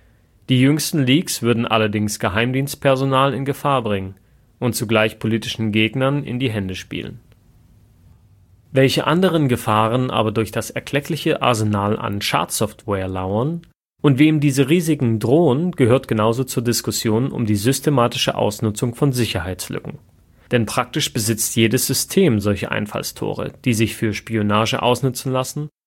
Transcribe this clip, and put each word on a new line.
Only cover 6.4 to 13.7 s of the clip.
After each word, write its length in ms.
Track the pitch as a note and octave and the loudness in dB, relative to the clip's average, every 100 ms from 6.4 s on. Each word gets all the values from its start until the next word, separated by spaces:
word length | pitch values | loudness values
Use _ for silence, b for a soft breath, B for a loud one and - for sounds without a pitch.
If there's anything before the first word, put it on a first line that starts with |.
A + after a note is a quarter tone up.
| C3 | -4
Hände 260 | A2 F#2+ F#2 | -2 -4 -8
spielen. 440 | - - A1+ - - _ _ _ _ _ _ _ _ - _ _ _ _ _ | -10 -10 -10 -14 -20 _ _ _ _ _ _ _ _ -20 _ _ _ _ _
Welche 360 | C3+ C3+ - - | 2 4 2 2
anderen 400 | D#3+ F#3 D#3+ C#3+ | 2 4 2 2
Gefahren 640 | A#2+ - G#2+ A2 B2 B2+ | 0 2 2 2 2 0
aber 200 | A2+ A2 | 0 0
durch 200 | A2 G#2 | 0 -2
das 200 | A2+ A2 | -4 -6
erkleckliche 680 | - - C#3 C#3+ D#3 E3 D3+ | -8 -6 -4 -4 -4 -2 0
Arsenal 560 | B2 A#2 G#2+ G#2 G2+ A2 | 0 0 0 0 0 -2
an 240 | A2 G2+ | -4 -6
Schadsoftware 840 | - C#3 - - G#2 - - G2+ F#2+ | -2 -2 -2 -2 -4 -4 -6 -4 -4
lauern 540 | F#2 F#2 G2+ C#3 E3+ - | -4 -2 -2 -2 -4 -10